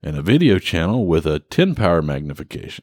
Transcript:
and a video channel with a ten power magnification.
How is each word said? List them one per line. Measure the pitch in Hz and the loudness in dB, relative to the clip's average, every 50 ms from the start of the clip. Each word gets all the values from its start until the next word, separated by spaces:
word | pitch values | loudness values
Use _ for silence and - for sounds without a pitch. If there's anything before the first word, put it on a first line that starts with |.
and | - 78 76 | -10 -8 -6
a | 71 | -4
video | 73 87 123 160 175 135 98 90 | 0 2 4 4 6 4 4 2
channel | - - - 85 82 92 110 127 107 | 0 -2 -2 -2 0 0 0 0 0
with | 87 80 82 78 | 2 0 2 2
a | 78 76 - | 0 -2 -4
ten | - - - - 180 190 165 | -4 -4 0 0 0 0 0
power | - 107 90 87 82 | 0 2 2 2 2
magnification. | 76 76 69 69 76 73 71 - 76 - - 69 - - - - | 0 -2 -4 -6 -6 -10 -10 -12 -14 -14 -14 -14 -14 -14 -16 -18